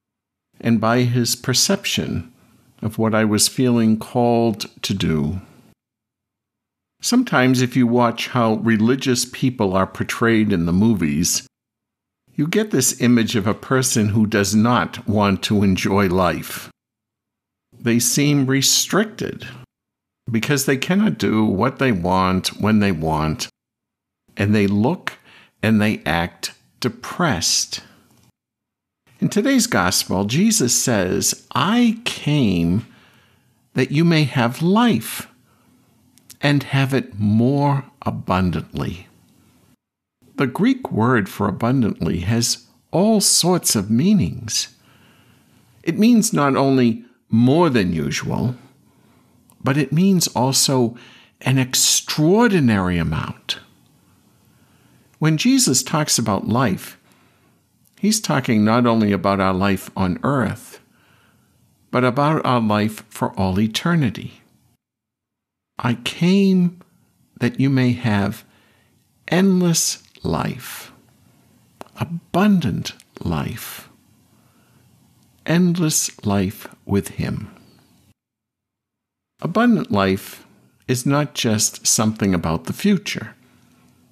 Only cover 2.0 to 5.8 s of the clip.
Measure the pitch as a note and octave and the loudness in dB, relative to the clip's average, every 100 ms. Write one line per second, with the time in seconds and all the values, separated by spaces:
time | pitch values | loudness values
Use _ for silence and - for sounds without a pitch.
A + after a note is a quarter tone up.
2 | D2+ G2 - _ _ _ _ - G#2+ A2+ | -4 -6 -8 _ _ _ _ -10 -6 -2
3 | A2 A2 G#2+ G#2 - - B2+ A#2 A2+ A2 | 0 2 2 2 0 0 2 4 2 0
4 | - B2 A#2+ A#2 A#2 G#2 - - - F#2+ | -2 0 2 2 0 -2 -8 -8 -6 -2
5 | E2+ D#2 D2 F#2 - - _ _ | 0 0 -2 -6 -10 -20 _ _